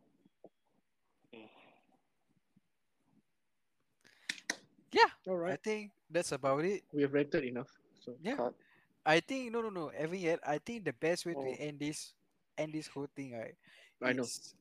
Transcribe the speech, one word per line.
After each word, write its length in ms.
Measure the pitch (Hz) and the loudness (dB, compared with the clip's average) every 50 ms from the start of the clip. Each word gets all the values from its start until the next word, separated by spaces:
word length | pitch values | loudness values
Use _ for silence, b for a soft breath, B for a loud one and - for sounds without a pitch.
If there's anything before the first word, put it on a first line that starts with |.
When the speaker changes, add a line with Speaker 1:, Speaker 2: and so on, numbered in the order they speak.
| _ _ _ _ _ _ _ _ - - _ _ _ _ _ _ _ _ _ _ _ _ _ _ _ _ - 113 110 110 - - - - - _ _ _ _ _ _ _ _ _ _ _ _ _ _ _ _ - _ _ _ _ _ _ _ _ _ _ _ _ _ _ _ _ _ _ _ _ _ _ _ _ _ _ _ _ _ B B B B B B - - - - - - - _ _ - - | _ _ _ _ _ _ _ _ -20 -20 _ _ _ _ _ _ _ _ _ _ _ _ _ _ _ _ -20 -20 -20 -20 -20 -20 -20 -20 -20 _ _ _ _ _ _ _ _ _ _ _ _ _ _ _ _ -20 _ _ _ _ _ _ _ _ _ _ _ _ _ _ _ _ _ _ _ _ _ _ _ _ _ _ _ _ _ B B B B B B -8 -6 -8 -8 -8 -10 -20 _ _ -8 2
Speaker 1:
Yeah. 180 | - 403 466 381 - - - 185 | 8 8 8 8 6 2 -6 -2
Speaker 2:
All 100 | 185 180 | -2 0
right. 160 | 170 175 180 | 0 0 -2
Speaker 1:
I 40 | 147 | -2
think 340 | - 220 214 214 208 208 - _ _ - | 0 -2 -2 -2 -4 -8 -14 _ _ -2
that's 220 | 156 170 175 - | 0 0 0 0
about 320 | 160 135 127 135 135 143 156 | -2 0 2 2 2 4 2
it. 180 | 185 208 180 - _ - | 2 0 -2 -4 _ 0
Speaker 2:
We 80 | 147 143 | 2 2
have 100 | 139 139 | 4 4
ranted 300 | 143 147 147 - 165 143 | 4 2 4 2 0 0
enough. 260 | 123 123 120 120 - - _ _ _ _ - | 0 -4 -6 -8 -8 -12 _ _ _ _ -18
So 160 | - - 120 - 160 | -14 -14 -14 -8 -6
Speaker 1:
Yeah. 120 | 196 269 277 | -4 -2 -2
Speaker 3:
Cut. 160 | 240 - 240 - b b b b b b b _ - | -2 -2 -4 -6 b b b b b b b _ 4
Speaker 1:
I 140 | 151 156 170 | 6 6 6
think, 320 | 170 - 262 269 254 240 | 4 2 -4 -4 -4 -4
no, 100 | 220 233 | -4 -2
no, 80 | 226 226 | -2 -2
no, 200 | 202 180 160 143 | -4 -4 -4 -4
haven't 300 | - - 147 160 175 196 | -4 -2 -4 -2 -2 0
yet. 200 | 180 160 165 170 - | 2 2 2 2 2
I 120 | - 147 151 | -2 -2 -2
think 280 | - - 233 233 196 | -2 -6 -8 -6 -4
the 80 | 156 127 | -6 -4
best 320 | - - 160 175 175 - | 0 0 0 0 0 -2
way 80 | 175 165 | -4 -4
to 60 | 139 | -4
Speaker 3:
Oh. 160 | 135 135 127 - | -4 -4 -4 -4
Speaker 1:
end 200 | 143 151 147 143 | -6 -8 -6 -4
this, 340 | 143 147 156 - - - - _ _ _ _ _ _ _ - - | -4 -4 -4 -6 -8 -14 -16 _ _ _ _ _ _ _ -6 -4
end 160 | 151 156 151 | -4 -4 -4
this 140 | 156 151 - | -6 -8 -6
whole 200 | - 143 139 143 - | -8 -8 -8 -8 -6
thing, 180 | - 139 131 120 117 | -8 -8 -8 -6 -8
right, 180 | 110 - - _ b b b b b b b b | -8 -8 -10 _ b b b b b b b b
Speaker 2:
I 120 | 123 127 127 | 0 0 2
know. 100 | 127 123 | 2 0
Speaker 1:
is, 320 | 117 - - - - - _ | -4 -4 -10 -12 -14 -20 _